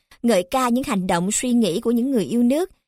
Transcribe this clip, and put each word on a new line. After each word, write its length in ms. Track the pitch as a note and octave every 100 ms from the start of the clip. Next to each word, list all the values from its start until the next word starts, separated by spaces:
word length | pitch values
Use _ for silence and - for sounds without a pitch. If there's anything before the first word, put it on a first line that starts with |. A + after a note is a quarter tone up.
| _ _
ngợi 200 | A#3 G3+
ca 260 | - C4 B3
những 140 | A#3+
hành 240 | C#4 G#3+ F#3
động 240 | F3 F#3
suy 220 | - B3+
nghĩ 280 | A#3+ G3+ F3+
của 100 | A#3
những 200 | A#3+ C4
người 140 | B3+ F3+
yêu 180 | A#3
nước, 280 | A#3+ D4 F#4+ _